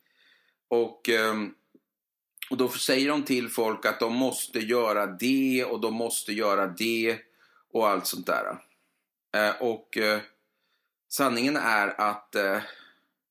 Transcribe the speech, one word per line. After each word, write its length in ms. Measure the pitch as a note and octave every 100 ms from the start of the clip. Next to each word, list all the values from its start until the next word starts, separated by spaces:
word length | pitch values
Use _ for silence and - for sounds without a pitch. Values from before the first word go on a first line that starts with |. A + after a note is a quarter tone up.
| _ _ _ _ _ _ -
Och, 420 | A#2 A2 - A#2+
ehm, 440 | A2+ A2 G#2+ G2+ - _ _ _ _ _ _ _ - -
och 80 | B2
då 120 | B2+
säger 400 | - - C3+ C#3
de 140 | D3+
till 260 | C#3 B2+ A#2
folk 360 | A#2+ A2 G#2+
att 140 | A2 G#2+
de 140 | A#2
måste 440 | A#2+ C3 - - A#2
göra 460 | A2 A#2+ A2+ G#2 G2+
det 580 | F#2 B2 C3+ C3+ B2+
och 160 | A2+ A2
de 120 | A2+
måste 400 | A2 A#2 - -
göra 340 | G#2 G#2 G2 F#2+
det 520 | F2 A2+ A2+ A2+ A2 - _ _ _ _
och 160 | A2+ G#2+
allt 200 | F#2+ -
sånt 180 | F2
där. 320 | F2+ C2+ G1+ - - _ _ _ _ _ _
Eh, 260 | G#2+ G#2 -
och, 360 | A#2+ A2 - A2
eh, 240 | G#2+ G#2+ - _ _ _ _ _ _ _ -
sanningen 480 | - C3+ A#2+ C3+ D3
är 440 | A2+ G#2+ G2+ -
att, 340 | G#2 G#2+ -
eh, 260 | G#2 G2 G#2 - - - _ _ _ _